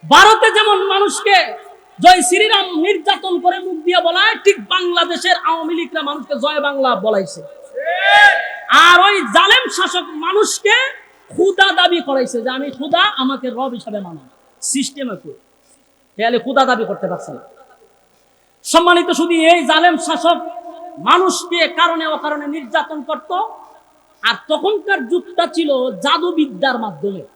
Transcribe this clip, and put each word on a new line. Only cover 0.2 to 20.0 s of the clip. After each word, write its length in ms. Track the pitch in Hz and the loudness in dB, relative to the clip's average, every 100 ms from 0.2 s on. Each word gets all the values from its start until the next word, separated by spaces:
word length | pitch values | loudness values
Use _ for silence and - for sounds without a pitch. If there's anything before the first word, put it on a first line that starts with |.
| 392 427 453 | 6 6 4
যেমন 340 | 403 427 392 392 | 2 2 2 2
মানুষকে 640 | 392 403 - - 381 320 - - - _ - | 0 0 -2 2 2 2 -6 -18 -20 _ 2
জয় 220 | 311 370 | 6 6
শ্রীরাম 580 | 339 370 427 415 381 339 | 4 2 2 2 0 -2
নির্যাতন 600 | 359 392 320 403 381 349 | 0 0 0 -2 -2 0
করে 180 | 349 370 | 0 0
মুখ 160 | 370 | -4
দিয়ে 280 | 330 311 359 | -6 0 0
বলায়, 300 | 339 349 415 453 | 2 2 2 2
ঠিক 160 | 403 381 | 0 0
বাংলাদেশের 760 | 202 370 359 349 339 339 359 339 | 0 -2 -2 -2 -2 -2 0 0
আওয়ামী 300 | 311 330 320 | 0 -4 -4
লীগরা 280 | 339 330 311 | -6 -6 -6
মানুষকে 320 | 285 294 254 | -6 -8 -8
জয় 260 | 277 269 302 | -4 -4 -2
বাংলা 360 | 285 277 262 220 | -4 -2 0 0
বলাইছে। 460 | 214 208 185 - - - - 494 622 719 807 807 831 - - - - | 0 -2 -4 -10 -18 -20 -14 -10 -6 -2 2 6 6 4 -4 -10 0
আর 320 | 247 330 349 | 4 6 6
ওই 200 | 381 403 | 6 2
জালেম 480 | 262 202 381 480 508 | 2 2 4 4 2
শাসক 340 | - 370 359 | -4 -4 -4
মানুষকে 1040 | 339 311 330 381 415 - 415 466 539 - _ _ _ - | -8 -8 -2 0 0 -2 0 0 0 -8 _ _ _ -2
খুদা 360 | 370 359 392 | 0 2 2
দাবি 280 | 349 359 349 | 4 2 0
করাইছে 420 | 277 269 247 240 | -2 -2 -2 -4
যে, 60 | 226 | -6
"আমি 220 | 254 285 | -6 -8
খুদা, 280 | 262 294 330 | -8 -4 0
আমাকে 520 | 403 403 262 269 254 | 0 0 -4 -4 -8
রব 220 | 226 262 | -8 -8
হিসাবে 280 | 240 - 208 | -8 -10 -10
মানো।" 200 | 185 160 131 _ _ _ | -12 -16 -20 _ _ _
সিস্টেম 500 | - 269 262 285 262 | -6 -4 -6 -8 -10
একই, 200 | 196 160 - _ _ _ _ _ _ _ - | -10 -16 -20 _ _ _ _ _ _ _ -4
হেয়ালে 200 | 226 240 | -2 -2
খুদা 260 | 247 269 | -2 0
দাবি 200 | 254 240 | 2 0
করতে 240 | 202 202 185 | -2 -6 -6
পারছে 240 | 170 - | -8 -12
না। 80 | 131 - - _ _ _ _ _ _ _ _ _ _ | -16 -20 -20 _ _ _ _ _ _ _ _ _ _
সম্মানিত 480 | - 320 349 349 339 | 0 2 4 4 2
শুধু 200 | 294 339 | -2 0
এই 360 | 330 320 349 269 | 2 6 4 4
জালেম 300 | 311 349 | 2 4
শাসক 400 | 320 | 2